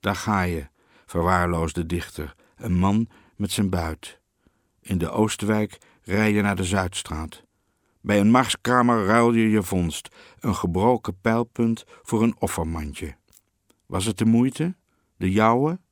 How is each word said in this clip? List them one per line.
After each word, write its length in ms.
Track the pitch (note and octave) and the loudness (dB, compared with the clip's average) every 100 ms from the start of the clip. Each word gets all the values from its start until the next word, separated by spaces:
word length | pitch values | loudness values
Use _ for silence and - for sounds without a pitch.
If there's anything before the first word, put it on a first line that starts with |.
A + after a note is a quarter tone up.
Daar 160 | G2 G2 | -4 -4
ga 260 | - G2+ | -2 0
je, 260 | F2+ E2 C#2+ _ _ _ _ | 0 -4 -8 _ _ _ _
verwaarloosde 800 | F2 E2+ F2+ F2 E2+ E2 F2+ D#2+ | -2 2 2 2 0 -2 -4 -6
dichter, 480 | F2 - - D2 - _ _ | -6 -8 -12 -12 -14 _ _
een 220 | - F2+ | -4 0
man 300 | F#2+ G#2 A2+ _ _ _ | 2 0 -2 _ _ _
met 140 | G2+ | -6
zijn 200 | - G2+ | -2 -2
buit. 500 | F2+ E2 D#2 - - _ _ _ _ _ _ | -2 -4 -8 -14 -20 _ _ _ _ _ _
In 180 | - F#2 | -6 -4
de 120 | E2 | -2
Oostwijk 680 | - G#2+ - G#2 G#2+ G#2+ - _ _ | 0 0 0 -2 0 -2 -8 _ _
rij 300 | - G2 A2 | -4 0 2
je 100 | G#2 | 2
naar 140 | G2+ F#2+ | 0 -2
de 80 | |
Zuidstraat. 800 | F#2 G2 F#2 - - D#2 D#2+ - _ _ _ _ _ _ | -2 -2 -2 -6 -10 -10 -10 -14 _ _ _ _ _ _
Bij 200 | - G#2 | 0 4
een 100 | G#2 | 6
marskramer 760 | B2 B2 - - B2 A#2+ A#2 | 6 4 -2 0 2 4 2
ruil 280 | F#2+ A2+ A#2 | 4 4 4
je 180 | A#2 A2 | 4 4
je 120 | G#2+ | 2
vondst, 460 | F#2 F#2+ E2+ - - - - _ | 0 -2 -2 -4 -14 -20 -20 _
een 140 | - | -4
gebroken 680 | F#2 F#2 F2 A2 B2 - F#2 | -2 -2 0 2 0 -2 -6
pijlpunt 640 | A#2 A2+ A#2+ - A#2 A2+ - - | -2 -2 -2 -2 -2 -2 -8 -20
voor 200 | - A2+ | -4 0
een 140 | A2+ - | 0 0
offermandje. 760 | G2+ - D#2+ D#2+ D2+ C#2+ D#2 - _ _ _ _ _ _ _ | -6 -4 -6 -6 -10 -10 -14 -14 _ _ _ _ _ _ _
Was 180 | G2 | -4
het 140 | G2+ - | -4 0
de 60 | |
moeite? 520 | A2+ A#2 B2+ - E3 F#3 _ _ _ _ | 2 4 2 -2 -6 -6 _ _ _ _
De 140 | F2+ | -2
jouwe? 500 | G2 A2 A#2+ D3 F3+ _ | 2 4 4 0 -4 _